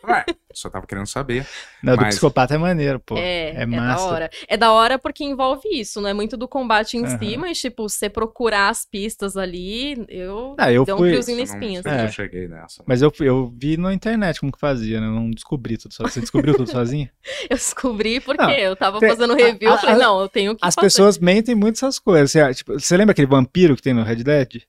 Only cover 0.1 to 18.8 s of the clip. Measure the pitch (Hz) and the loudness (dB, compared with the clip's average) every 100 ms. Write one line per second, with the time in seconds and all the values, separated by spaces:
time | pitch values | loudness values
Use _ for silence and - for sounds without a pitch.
0.1 | 214 - 339 _ - 92 95 - 98 98 | -2 0 -10 _ -14 -10 -10 -8 -10 -6
1.1 | 127 135 120 135 - - _ 131 123 107 | -6 -4 -4 -6 -16 -20 _ 0 2 2
2.1 | 101 156 - - 151 175 170 143 131 - | 2 2 2 0 0 0 0 -2 -4 -4
3.1 | 170 175 175 160 160 117 117 120 151 190 | -6 -4 -4 -6 -6 -4 -2 0 0 -2
4.1 | 165 160 - - 208 226 220 233 262 311 | -4 -6 -10 -6 2 4 4 4 0 -4
5.1 | - 285 262 262 277 440 320 208 220 202 | -8 -8 -4 -2 -4 -4 -6 -6 -6 -4
6.1 | 208 214 254 247 277 247 214 220 233 147 | -4 -6 -8 -8 -6 0 -2 0 -4 -4
7.1 | 120 214 226 349 330 254 - 214 - 208 | -4 -6 -6 -6 -6 -8 -8 -8 -6 -6
8.1 | - 220 - 233 208 196 226 - 196 208 | -6 -8 -4 -2 2 0 -2 -8 -8 -8
9.1 | - 202 190 185 180 185 220 277 269 202 | -8 -8 -6 -8 -8 -10 -8 -8 -10 -12
10.1 | 185 185 202 262 285 240 120 135 190 175 | -12 -12 -12 -12 -2 2 4 2 2 2
11.1 | 165 - 240 254 - 220 180 165 143 110 | 2 -2 -6 -6 -8 -8 -8 -4 -4 -4
12.1 | 104 98 90 90 82 82 - - 123 147 | -6 -10 -10 -12 -14 -20 -16 -2 2 2
13.1 | - 139 131 123 120 147 160 185 190 220 | 2 0 0 -2 -6 -4 -2 -2 -2 -2
14.1 | 226 196 147 139 - 147 131 110 110 110 | -2 -2 -2 -6 -4 -2 -2 -2 -2 -2
15.1 | 113 113 110 - 139 113 113 104 - - | -2 -4 -6 -8 -8 -6 -8 -10 -8 -6
16.1 | - 117 - 147 135 120 123 120 147 135 | -6 -2 0 2 2 0 -2 -2 -2 -6
17.1 | _ - 571 453 262 - - 262 208 220 | _ -12 -10 -6 -4 -4 -4 -6 -2 -2
18.1 | 240 254 302 277 277 190 190 | -2 -4 0 0 2 -2 0